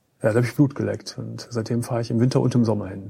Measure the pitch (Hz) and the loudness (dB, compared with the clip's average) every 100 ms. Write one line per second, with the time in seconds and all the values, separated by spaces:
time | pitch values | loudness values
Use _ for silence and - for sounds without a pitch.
0 | _ _ 113 113 120 - 139 - 107 101 | _ _ 0 2 2 4 2 2 -4 -4
1 | - - 113 113 - 117 110 120 120 120 | -8 -12 -12 -12 -8 -6 -2 -4 -2 -4
2 | 113 117 123 131 127 120 113 104 95 98 | -2 2 4 4 2 4 2 0 -4 -10
3 | 98 | -12